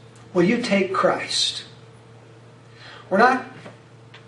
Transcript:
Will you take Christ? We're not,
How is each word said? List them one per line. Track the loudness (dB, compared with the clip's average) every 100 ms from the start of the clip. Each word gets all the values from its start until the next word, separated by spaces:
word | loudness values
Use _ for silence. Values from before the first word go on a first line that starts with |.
| -20 -20 -4
Will | 2
you | 2 2
take | 0 0 0
Christ? | 0 0 0 -4 -4 -4 -6 -14 -20 -20 -20 -20 -20 -20 -20 -20 -20 -20 -20 -20 -20 -2
We're | 4
not, | 4 2 -4 -16 -20 -20 -20 -20 -20 -20